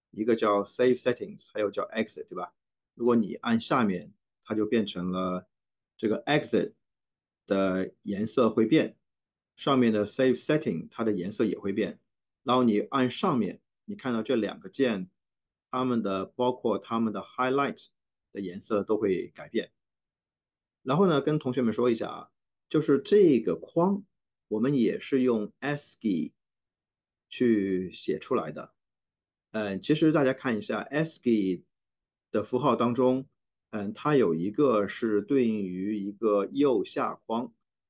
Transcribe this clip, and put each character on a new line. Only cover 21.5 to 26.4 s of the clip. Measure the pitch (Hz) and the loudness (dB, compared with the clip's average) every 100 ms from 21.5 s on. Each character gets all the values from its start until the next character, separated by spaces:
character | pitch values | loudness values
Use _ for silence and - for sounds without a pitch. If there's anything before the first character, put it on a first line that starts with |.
学 | 131 | 0
们 | 117 | 0
说 | 107 123 | 2 2
一 | 113 | 0
下 | 95 | -4
啊， | 80 - _ _ _ - | -10 -16 _ _ _ -2
就 | 160 | 0
是 | 151 135 | 4 2
这 | - 208 180 127 | 4 6 8 6
个 | 104 82 | 2 -4
框， | - 165 180 202 - _ _ _ - | -4 0 2 0 -6 _ _ _ -6
我 | 107 | -2
们 | 127 143 | 0 2
也 | 107 - | 2 0
是 | - 135 | -2 0
用 | 127 117 104 - | 2 0 -2 -8
ascii | 135 143 - - 110 85 - _ | -6 -6 -8 -6 -2 -2 -2 _